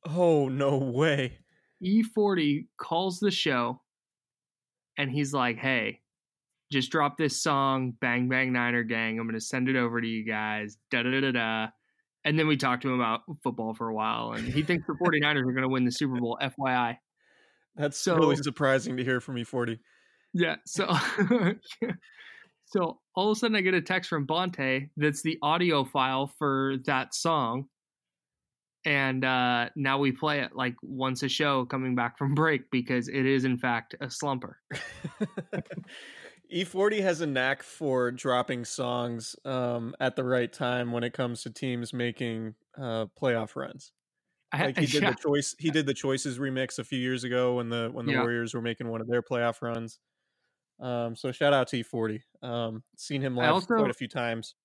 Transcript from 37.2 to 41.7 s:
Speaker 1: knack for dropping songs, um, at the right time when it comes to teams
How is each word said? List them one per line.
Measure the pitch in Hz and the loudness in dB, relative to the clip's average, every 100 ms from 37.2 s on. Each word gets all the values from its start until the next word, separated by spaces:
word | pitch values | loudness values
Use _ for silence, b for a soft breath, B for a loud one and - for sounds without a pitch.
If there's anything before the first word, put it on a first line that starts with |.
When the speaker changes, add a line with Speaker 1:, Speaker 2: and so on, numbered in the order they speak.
| 160 | 0
Speaker 1:
knack | 131 131 139 | 0 0 -2
for | - - 151 131 123 | -6 -6 0 2 2
dropping | 123 135 123 123 127 | 0 0 0 0 -4
songs, | 117 - 123 123 120 117 113 - | -6 -6 -4 -2 -2 -6 -10 -12
um, | 135 131 123 120 117 - | -6 -2 -2 -2 -6 -2
at | 131 - | -2 0
the | |
right | 127 127 120 | 0 2 0
time | - 127 123 120 | -2 -2 -2 -2
when | 120 | -2
it | 120 | -4
comes | - 127 117 | -2 -4 -4
to | - | -10
teams | 113 131 | -6 -4